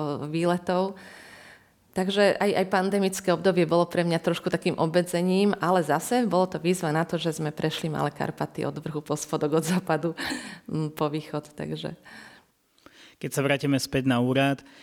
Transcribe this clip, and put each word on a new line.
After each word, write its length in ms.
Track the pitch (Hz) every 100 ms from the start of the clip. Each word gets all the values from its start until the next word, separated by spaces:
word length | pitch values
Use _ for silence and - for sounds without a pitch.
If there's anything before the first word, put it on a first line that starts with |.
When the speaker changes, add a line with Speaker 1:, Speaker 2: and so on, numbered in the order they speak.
| 151 143 147
Speaker 1:
výletov. 640 | 160 175 175 180 180 190 190 - - - - - - _ _ _
Takže 480 | - 190 202 202 -
aj, 120 | 202
aj 120 | 185 190
pandemické 640 | 196 190 202 190 190 -
obdobie 320 | 170 196 180 160
bolo 160 | 170
pre 240 | 175 175 170
mňa 160 | 165
trošku 240 | 175 170 -
takým 320 | 165 180 -
obmedzením, 800 | 165 170 175 170 180 185 208 -
ale 240 | 165 185
zase 400 | 151 147 - 247
bolo 240 | 233 175 185
to 160 | 170
výzva 320 | 165 180 160
na 80 | 156
to, 160 | 165 170
že 240 | 165 156
sme 80 | 151
prešli 400 | 151 156 - 165
Malé 240 | 147 147
Karpaty 480 | - - - 147 -
od 160 | 143 143
vrchu 240 | 156 151
po 160 | 151 151
spodok, 400 | - 156 151 160
od 80 | 156
západu, 480 | 180 175 156 165 160 - 269 - - -
mm, 240 | 156 156
po 160 | 151 151
východ, 400 | 156 151 151 147
takže. 480 | - 151 156 156 160 - - - - _ _ _ _ - - - _
Speaker 2:
Keď 120 | 143
sa 80 | 147
vrátime 340 | 139 139 143 135
späť 300 | - 139 131
na 160 | 120
úrad, 400 | 123 131 139 139
e, 20 | - -